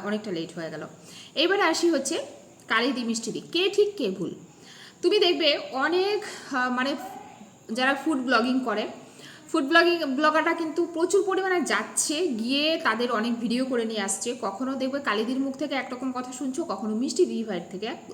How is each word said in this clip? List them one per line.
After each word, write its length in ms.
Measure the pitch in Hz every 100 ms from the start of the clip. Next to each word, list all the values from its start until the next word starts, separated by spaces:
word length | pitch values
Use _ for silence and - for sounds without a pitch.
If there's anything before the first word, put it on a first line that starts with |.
অনেকটা 260 | 202 208 214
লেট 200 | 165 165
হয়ে 160 | 175 160
গেল। 160 | 156 160 - - - -
এবার 260 | 247 339 392
আসি 300 | 349 320 339
হচ্ছে 260 | 302 - 339 - - - - -
কালিদি 360 | 226 247 254
মিষ্টিদি, 360 | 233 226 226 - -
কে 100 | 339 381
ঠিক 160 | 392 403 -
কে 140 | 220
ভুল। 200 | 190 175 - - - - - - -
তুমি 160 | 349 415
দেখবে 400 | 349 294 311 302 -
অনেক, 480 | 262 294 359 392 415 - - -
আহ, 160 | 269 254
মানে 260 | 247 269 302 - - - - - - -
যারা 220 | 226 262
ফুড 240 | 277 320 285
ব্লগিং 420 | 247 233 247 254
করে, 240 | 240 208 254 - - - - - -
ফুড 120 | 330
ব্লগিং 320 | 269 330 339 339 294
ব্লগাররা 400 | 254 302 311 320
কিন্তু 320 | 330 320 320 339
প্রচুর 360 | 320 349 403
পরিমাণে 380 | 370 381 381 359
যাচ্ছে, 680 | 233 208 214 - - 302 359
গিয়ে 540 | 220 226 277 311 320
তাদের 280 | 320 220 247
অনেক 280 | 220 233 233
ভিডিও 240 | 233 240
করে 200 | 254 247
নিয়ে 160 | 226 220
আসছে। 360 | 196 - 240 240
কখনো 320 | 196 196 262
দেখবে 260 | 269 262 277
কালিদির 400 | 262 208 220 262
মুখ 160 | 269 262
থেকে 180 | 302
একরকম 380 | 277 240 247 262
কথা 200 | 254 254
শুনছো, 320 | - 277 262
কখনো 300 | 330 202 214
মিষ্টি 320 | 214 269 - 349
দিদি 180 | 226
ভাইয়ের 220 | 220 180 180
থেকে 160 | 185 220
এক, 140 | 311 -